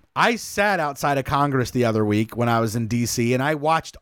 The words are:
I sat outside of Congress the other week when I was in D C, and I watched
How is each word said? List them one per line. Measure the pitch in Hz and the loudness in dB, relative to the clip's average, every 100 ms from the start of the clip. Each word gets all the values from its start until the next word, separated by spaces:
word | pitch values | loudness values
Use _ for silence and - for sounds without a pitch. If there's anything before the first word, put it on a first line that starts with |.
| _ 143 | _ 0
I | 196 | 0
sat | 240 - - 208 185 | 0 -4 -2 0 0
outside | 147 139 147 139 | -2 -2 0 0
of | |
Congress | 131 143 143 135 117 | 0 0 2 0 0
the | 123 | 0
other | 117 110 | 2 2
week | 107 104 110 110 | 2 2 0 -2
when | 120 | 0
I | 117 | 2
was | 113 | 0
in | 117 110 | -2 -2
D | 120 120 | -2 0
C, | - 117 | 0 0
and | 127 | 0
I | 139 | 0
watched | 156 147 160 - - | -2 0 -2 -4 -10